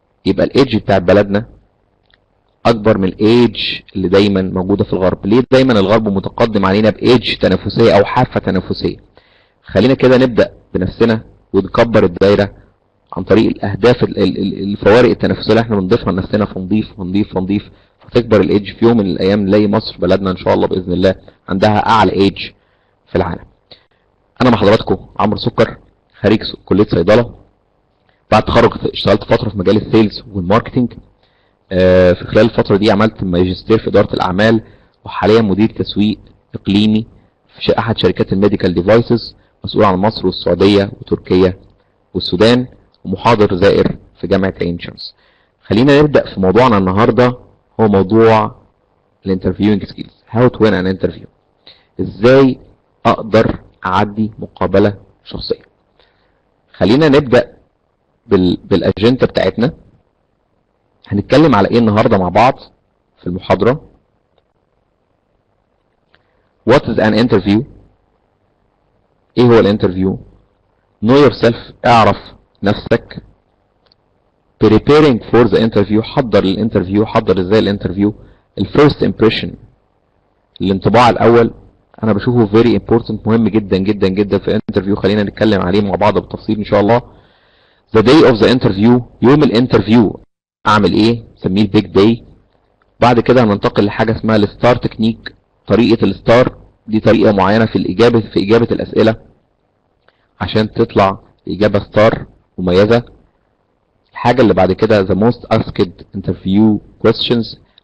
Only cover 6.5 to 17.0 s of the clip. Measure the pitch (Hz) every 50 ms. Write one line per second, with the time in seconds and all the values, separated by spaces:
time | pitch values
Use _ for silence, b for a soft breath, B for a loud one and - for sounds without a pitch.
6.5 | 104 104 98 95 95 104 110 107 95 - - 110 127 120 - - 101 - - 98
7.5 | 92 - - 104 - - 113 110 - 101 98 - - 127 127 - - 104 - -
8.5 | 95 95 - - 98 - - 90 98 - _ _ b b b b b b b b
9.5 | b b _ - - 98 - 123 135 127 - 127 131 123 131 127 113 98 95 -
10.5 | - - _ _ - 92 92 95 - - 117 117 113 110 - - _ _ _ _
11.5 | - 98 95 92 - - 117 117 110 110 104 90 85 87 95 98 101 98 101 98
12.5 | b b b b b b _ _ _ _ _ _ - - 95 - - 110 113 -
13.5 | - - - 101 101 95 98 117 120 - 110 98 - - 101 92 - - 95 98
14.5 | - - 92 101 101 - - 104 104 123 123 117 104 - - 92 92 - - -
15.5 | 110 113 117 113 110 101 92 92 110 120 - 113 90 92 92 - - 107 104 98
16.5 | - 98 95 90 104 110 104 - - -